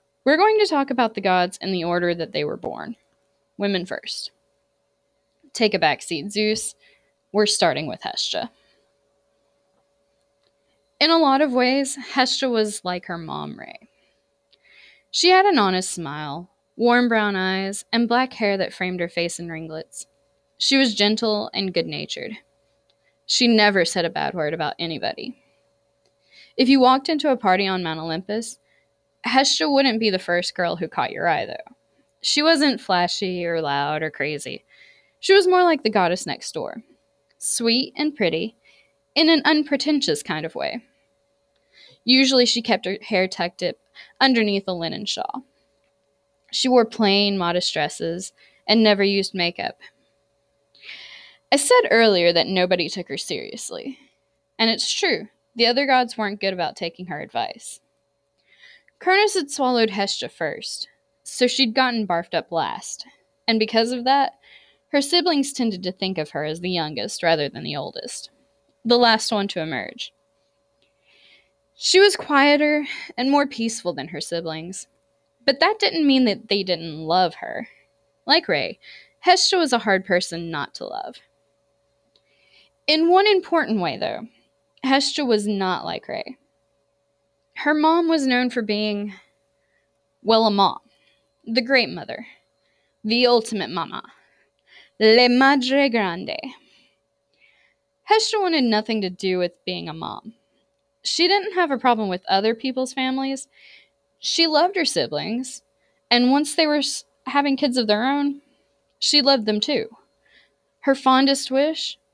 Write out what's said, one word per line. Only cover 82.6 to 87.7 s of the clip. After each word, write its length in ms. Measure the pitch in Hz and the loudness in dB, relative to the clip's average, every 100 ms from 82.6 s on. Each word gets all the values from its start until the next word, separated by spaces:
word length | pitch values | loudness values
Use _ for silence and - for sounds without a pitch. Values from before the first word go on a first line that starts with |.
| _ _ - | _ _ -2
In 220 | 311 330 | 2 4
one 180 | 359 415 | 6 6
important 520 | 392 - 330 - 220 | 2 2 0 0 -2
way, 160 | 170 113 | -2 -2
though, 320 | - - 226 _ _ _ _ _ | -4 -6 -10 _ _ _ _ _
Hestia 400 | 262 277 277 - | 0 0 0 -2
was 240 | 269 214 202 | 0 0 0
not 380 | 202 190 180 - | -2 -2 -4 -6
like 240 | - - | -10 -8
Rhea. 260 | - - 254 _ _ _ _ _ _ _ _ _ _ _ - | -10 -10 -16 _ _ _ _ _ _ _ _ _ _ _ -4
Her 180 | 294 | 0